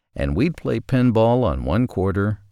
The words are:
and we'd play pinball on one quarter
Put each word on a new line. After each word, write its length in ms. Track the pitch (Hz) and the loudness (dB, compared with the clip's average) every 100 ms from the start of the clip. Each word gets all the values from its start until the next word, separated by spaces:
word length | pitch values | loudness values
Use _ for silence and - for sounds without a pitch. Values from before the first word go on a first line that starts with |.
| _ - | _ -6
and 160 | 71 | -4
we'd 220 | 73 165 - | 0 -2 -4
play 240 | 131 117 | -4 -6
pinball 640 | - 127 123 110 113 123 | -2 2 2 4 4 2
on 220 | 110 65 64 | 0 -2 -2
one 200 | 101 123 | 0 0
quarter 520 | - 95 95 104 104 - | -2 -2 0 -2 -4 -10